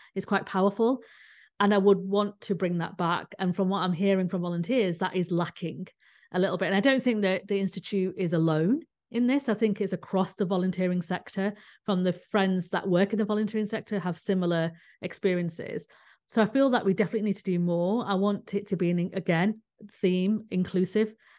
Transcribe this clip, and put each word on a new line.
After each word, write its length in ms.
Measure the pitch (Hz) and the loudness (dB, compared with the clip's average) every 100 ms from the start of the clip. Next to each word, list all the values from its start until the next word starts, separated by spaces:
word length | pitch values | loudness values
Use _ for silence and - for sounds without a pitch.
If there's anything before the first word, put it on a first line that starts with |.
| - 196 | -12 -8
is 100 | - | -2
quite 200 | 202 - | -2 0
powerful. 540 | 190 196 196 233 262 - - - - - - | 0 2 2 0 0 -6 -20 -20 -20 -10 0
And 140 | 202 | 2
I 40 | 208 | 4
would 220 | 196 185 | 4 4
want 420 | 190 202 208 - | 2 0 -2 -4
to 140 | - 185 | -6 -2
bring 240 | 180 175 | -2 -2
that 180 | 165 170 | -4 -2
back. 300 | 170 175 - - | -2 -2 -6 -4
And 180 | 185 180 | -2 0
from 140 | 190 | 0
what 140 | 196 | 0
I'm 100 | 180 | 0
hearing 360 | 165 196 190 180 | 0 2 2 0
from 120 | 185 | -2
volunteers, 560 | 175 170 170 254 190 170 | -2 -2 0 0 0 0
that 180 | 185 180 | -2 -2
is 160 | 170 | 0
lacking 560 | 170 170 - 165 165 185 - _ _ _ | -2 -2 -6 -8 -8 -12 -16 _ _ _
a 60 | 180 | -2
little 180 | 185 175 | 0 0
bit. 100 | 180 | 0
And 80 | 196 | 2
I 60 | |
don't 220 | 262 269 | 4 2
think 180 | 254 214 | 2 2
that 260 | 190 185 196 | 2 0 -2
the 120 | 196 | -2
Institute 560 | 190 175 - 196 190 - | -2 -4 -4 -2 -2 -2
is 160 | 175 | 0
alone 480 | 165 160 156 170 294 - _ _ | 2 2 2 2 0 -4 _ _
in 160 | 240 247 | 0 2
this. 200 | 277 262 | 2 0
I 60 | |
think 260 | 208 220 208 | 0 0 0
it's 140 | 190 | -4
across 400 | 180 - 190 185 | -6 -2 -2 -2
the 100 | - 185 | -2 -2
volunteering 580 | 190 185 185 185 180 | 0 0 0 0 -2
sector. 500 | - 185 - - 202 202 - - - | -4 -6 -6 -6 -4 -6 -16 -10 -2
From 180 | 185 | 0
the 100 | 180 | 0
friends 560 | 175 - 208 190 185 170 | -2 -2 0 2 0 -2
that 200 | 185 196 | -4 2
work 240 | 175 196 | 2 2
in 60 | 214 | 0
the 60 | 208 | -2
volunteering 420 | 208 220 220 208 | -2 -2 -4 -4
sector 320 | 220 - 208 | -6 -4 -4
have 180 | 175 165 | -4 -4
similar 540 | - 190 175 165 165 165 - _ | -2 0 2 0 -2 -6 -18 _
experiences. 800 | 170 - 196 180 170 - - - - _ _ _ _ | -12 -2 0 0 -2 -6 -8 -10 -12 _ _ _ _
So 140 | 233 | 0
I 60 | 214 | 2
feel 240 | 269 269 | 4 4
that 120 | 240 | 4
we 120 | 190 190 | 2 0
definitely 320 | 196 220 208 | 0 -2 -2
need 80 | 196 | -2
to 60 | |
do 160 | 190 175 | -2 0
more. 460 | 175 170 180 233 202 | 0 0 0 -2 0
I 80 | 190 | 0
want 400 | 202 202 - 196 | 0 -2 -4 -6
it 120 | - | -4
to 60 | 180 | -2
be, 140 | 175 | 0
an, 220 | 175 175 | 0 -2
again, 480 | 190 180 165 202 214 _ _ 208 - | -2 0 2 0 -2 _ _ -20 -2
theme 440 | 185 185 190 214 - | 0 2 2 0 -2
inclusive. 640 | 185 180 185 185 214 220 - _ | -2 0 0 0 0 -2 -6 _